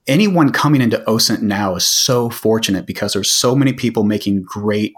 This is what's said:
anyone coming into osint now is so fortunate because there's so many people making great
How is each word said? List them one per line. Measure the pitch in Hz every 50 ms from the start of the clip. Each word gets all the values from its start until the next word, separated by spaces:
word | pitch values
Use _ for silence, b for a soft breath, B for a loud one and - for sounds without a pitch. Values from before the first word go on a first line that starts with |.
| _
anyone | - 135 180 214 208 185 170 156 135 117
coming | - - 147 151 135
into | 123 113 110 -
osint | - - 110 113 - - 110 -
now | 113 101 101 101 104 95 90
is | 90 -
so | - - - - - 127 123 120 117
fortunate | - - - 110 113 113 113 - 98 90 -
because | - 92 - 104 101
there's | - 101 98 -
so | - - - 123 127
many | 139 135 135 127
people | 131 - 117 113 117 104
making | 104 107 101 - 101 101 98 92
great | - - 104 104 107 104 107 107 104 -